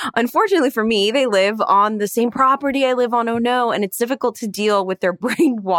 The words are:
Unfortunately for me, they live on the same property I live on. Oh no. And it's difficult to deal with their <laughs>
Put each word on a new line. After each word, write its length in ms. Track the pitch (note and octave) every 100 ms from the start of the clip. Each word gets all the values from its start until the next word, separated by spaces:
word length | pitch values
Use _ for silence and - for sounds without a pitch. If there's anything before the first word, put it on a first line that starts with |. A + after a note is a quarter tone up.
| B3+
Unfortunately 560 | - A#3+ D#4+ G#4 F#4 D4+
for 140 | A3+
me, 260 | A3 A3 G3+
they 160 | B3+ C4
live 340 | G3 G3 A3
on 360 | - G3 G#3 G#3+
the 80 | G3+
same 240 | - A#3+
property 560 | A#3+ C4 C#4 C#4 C#4 C4
I 60 |
live 200 | B3+ A#3+
on. 160 | A#3 A#3
Oh 100 | A#3
no. 340 | A#3+ B3 A#3+
And 100 | G3
it's 120 | G3 -
difficult 380 | A#3 C4+ B3 G#3+
to 100 | A3
deal 400 | F#3+ G#3+ G3+ F#3
with 140 | F#3
their 120 | F#3
<laughs> 80 | F3 A#3+ B3 D#4+ A3+ F#3+